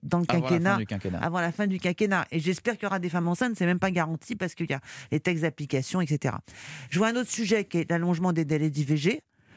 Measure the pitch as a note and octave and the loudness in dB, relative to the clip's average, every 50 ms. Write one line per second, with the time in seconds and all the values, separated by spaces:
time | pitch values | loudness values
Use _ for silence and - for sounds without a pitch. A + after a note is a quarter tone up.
0 | - - F3+ F3 F3 - - E3+ D#3 - F3 E3+ E3+ F#3+ G3+ A3+ G#3+ - G#2+ F#2+ | -4 0 0 2 2 2 2 2 2 4 2 4 4 4 2 2 0 -2 -4 -4
1 | - - F3+ - - E3+ E3 F3+ E3+ E3+ D#3+ - G#3 G3+ F#3+ F3+ - F3+ F3 - | -2 -2 -2 -2 -2 0 0 0 0 0 0 0 0 0 0 0 0 -2 0 2
2 | G#3+ G3+ G3 F3+ - - - E3 D3 F3+ F#3 - - A#3+ A3+ - G#3+ G3+ F#3+ F#3+ | 2 2 2 2 0 0 -2 -2 0 0 -2 0 0 -2 -2 -2 -2 -2 -2 -2
3 | F3 F3+ D#3 F3+ E3 E3+ F3 - B3+ B3 A3 - F#3 E3+ F3+ F3 F#3+ F#3+ F3+ F3 | -2 -2 0 0 2 0 2 2 0 0 0 0 2 2 2 2 0 0 2 0
4 | D#3+ D#3+ E3 D3+ - - B3 G#3 F#3 E3+ - - E3+ D3+ C#3+ C3 - - - - | 0 0 -2 -6 -6 -8 -6 -6 -6 -6 -4 -4 -4 -4 -4 -6 -8 -12 -16 -18
5 | - - D3 D3+ - F3+ F3 D#3 D#3+ D#3+ D3+ - D3+ C3+ - B2+ - - - F#3 | -4 -2 -2 0 2 0 0 2 0 -2 -2 -4 -4 -2 -2 -2 -2 0 0 0
6 | F3 C3+ D3+ C#3 - C3 - - - - - - - - D#3 D3+ C3+ B2 - E3+ | 0 0 0 0 0 -2 -4 -4 -8 -14 -18 -18 -16 -16 -16 -16 -8 -4 0 2
7 | G#3+ A3+ A#3 B3 A#3+ - - - A#3 F3+ A3 G#3+ G3+ - - E3+ D#3+ - E3+ E3+ | 2 2 2 0 -2 -2 -2 -2 0 2 2 2 2 0 -2 -2 0 0 0 2
8 | E3+ F3 F3 D#3+ F3+ F#3 E3+ E3 D#3+ C#3+ D#3 D3 D3+ D#3 C#3 D3 D3 C3 D#3 D3 | 2 2 2 2 2 2 2 2 0 0 0 0 0 0 0 0 0 2 2 2
9 | C3+ F3+ A#3 D#4 - _ _ _ _ _ - | 2 0 0 -2 -6 _ _ _ _ _ -20